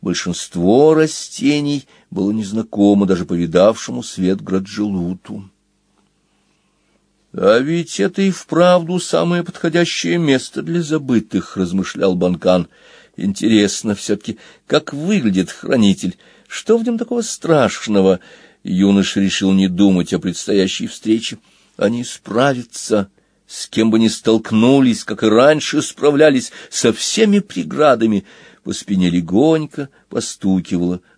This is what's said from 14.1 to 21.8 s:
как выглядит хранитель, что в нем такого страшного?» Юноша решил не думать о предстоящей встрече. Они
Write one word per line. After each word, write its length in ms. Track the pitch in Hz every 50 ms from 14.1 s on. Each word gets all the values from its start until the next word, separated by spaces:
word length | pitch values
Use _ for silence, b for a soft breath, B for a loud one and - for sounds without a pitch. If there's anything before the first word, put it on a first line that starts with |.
| 107 104 _ - 110 B B B B B B _
как 240 | 123 151 151 - -
выглядит 580 | 143 151 180 214 202 135 110 95 92 92 -
хранитель, 680 | - - - - 131 127 107 101 95 - - 95 90 b b b b b b
что 320 | b - - - - 214 233
в 60 | 226
нем 120 | 247 233
такого 260 | 226 233 226 247 240 226
страшного?» 1000 | - - - - - 165 151 127 104 - - - - 104 101 95 95 95 87 B B B B B B B B B
Юноша 560 | - 95 92 98 98 101 98 95 90 - 98
решил 320 | 98 95 90 - 101 95 95
не 160 | 95 95 95
думать 440 | 90 87 101 101 95 90 87 - -
о 40 | 87
предстоящей 680 | - 95 85 - - - 104 101 95 95 - - -
встрече. 520 | - - - - 110 110 113 110 - - - b b b b b b b
Они 260 | _